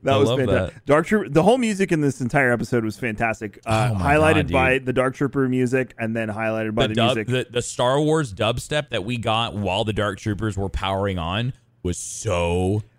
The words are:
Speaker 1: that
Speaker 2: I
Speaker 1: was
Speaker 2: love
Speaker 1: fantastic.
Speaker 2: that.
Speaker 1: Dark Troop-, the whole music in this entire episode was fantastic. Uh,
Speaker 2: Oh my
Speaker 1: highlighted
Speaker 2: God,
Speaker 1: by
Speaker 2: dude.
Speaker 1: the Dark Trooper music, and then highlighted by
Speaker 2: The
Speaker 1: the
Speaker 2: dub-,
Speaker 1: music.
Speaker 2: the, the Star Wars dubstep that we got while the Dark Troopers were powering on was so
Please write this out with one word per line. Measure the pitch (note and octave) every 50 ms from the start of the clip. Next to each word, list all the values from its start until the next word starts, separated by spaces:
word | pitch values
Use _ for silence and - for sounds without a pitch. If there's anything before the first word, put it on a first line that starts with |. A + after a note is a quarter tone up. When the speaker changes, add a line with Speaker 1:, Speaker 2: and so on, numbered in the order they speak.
| -
Speaker 1:
that | B2 C3+
Speaker 2:
I | C3+
Speaker 1:
was | C#3 C#3+
Speaker 2:
love | B2+ C3+
Speaker 1:
fantastic. | C3 A2 F#2+ F#2 F#2 - -
Speaker 2:
that. | - _
Speaker 1:
Dark | - C#3 D3+ E3+
Troop-, | - G#3+ G#3+ G3 - C#3+
the | D#3 D#3+
whole | F#3+ A#3+ C4+
music | B3 A3 G#3+ F#3 G3 F#3 F3
in | D#3
this | D3 C#3 B2+ -
entire | C3+ A#2 - D3 C3+ B2 B2
episode | A2+ A#2 - - A#2+ A2+
was | A2 G#2 -
fantastic. | - A#2+ A2 G#2 A#2+ A2+ A2 - A2+ G#2 F#2+ - _
Uh, | - A2 A2 A2 B2+
Speaker 2:
Oh | A2+
my | G2 F2+ C#3 C#3+
Speaker 1:
highlighted | D3+ D#3 D#3 D#3+ D#3 C#3+
Speaker 2:
God, | C3 A#2+
Speaker 1:
by | C3+ C3 C3 B2+
Speaker 2:
dude. | C3+ C3
Speaker 1:
the | B2 B2
Dark | B2+ B2+ C3+ C3
Trooper | - D3 C3+ C3 C#3 C3+ B2+
music, | B2+ B2+ B2+ A#2+ A#2+ C3 C3 B2 - -
and | A#2 A2+ A2+
then | A#2 A2+ A2
highlighted | G#2 A2 A2+ A2 A2 A2 A2 A2 G#2+
by | A2+ A2+
Speaker 2:
The | G#2+
Speaker 1:
the | G#2+
Speaker 2:
dub-, | A2+ A2+ A#2+ C3
Speaker 1:
music. | A2+ G#2+ G#2
Speaker 2:
the, | B2 B2+ A#2+ -
the | - A#2+ A#2+
Star | - - - B2+ B2 C3 C#3+
Wars | D#3 D3+ D#3 D#3+ D#3 B2 G2
dubstep | E2+ A2 G#2+ A#2+ B2 - - D3 D3+ D3 -
that | A#2+ A2 F2+
we | G#2 B2 A#2+
got | G2+ A2+ A2 A2 A#2 A2+ D2+
while | G2+ G2+ F#2 F2+ G2+ A2+
the | G#2 G#2+
Dark | G2 G#2 G#2 F#2+ F#2+
Troopers | - A2 G#2 F2+ G#2+ A2 G2
were | G2 G2 F#2+
powering | - - - F#2+ G2 G2 G2 G2+ F#2+ F2+
on | D#2+ E2 F2+ G#2 A#2+ B2+ B2+ _ _ _ _ _ _
was | F2 F2 -
so | - - - - - G#2+ F#2+ F2 F2 E2+ F2 F2+ F2+ F#2 G2+ G#2+ G#2+ - _